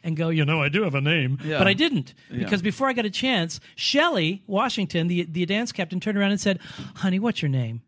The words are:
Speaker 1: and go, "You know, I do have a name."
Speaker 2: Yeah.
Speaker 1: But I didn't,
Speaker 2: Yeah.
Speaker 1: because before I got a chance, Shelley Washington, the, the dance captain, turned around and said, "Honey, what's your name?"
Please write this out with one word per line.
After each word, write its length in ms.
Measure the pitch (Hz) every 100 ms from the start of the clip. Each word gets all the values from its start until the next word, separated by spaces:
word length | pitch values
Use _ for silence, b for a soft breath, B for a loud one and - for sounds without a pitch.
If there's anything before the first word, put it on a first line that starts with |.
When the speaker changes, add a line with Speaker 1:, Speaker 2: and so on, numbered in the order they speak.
Speaker 1:
and 120 | 170 156
go, 140 | 165
"You 160 | 160 143
know, 160 | 160
I 60 | 139
do 140 | 165
have 120 | 196 139
a 60 |
name." 360 | 143 165 127 131
Speaker 2:
Yeah. 140 | 151 156
Speaker 1:
But 100 | 196
I 60 |
didn't, 400 | 196 320 226 127 - B
Speaker 2:
Yeah. 80 | -
Speaker 1:
because 220 | 190 202
before 260 | 196 - 269
I 60 |
got 120 | 247 214
a 40 |
chance, 500 | - 262 226 165 - B -
Shelley 680 | - 277 339 247 160 190 -
Washington, 600 | 196 247 - 180 175 170
the, 160 | 175
the 220 | 165 160 170
dance 260 | 208 240
captain, 260 | - 170 185
turned 180 | 214 202
around 140 | 196
and 80 | 202
said, 200 | 202 185 B B B -
"Honey, 240 | 196 185
what's 220 | 226 -
your 80 | 147
name?" 320 | 131 113 113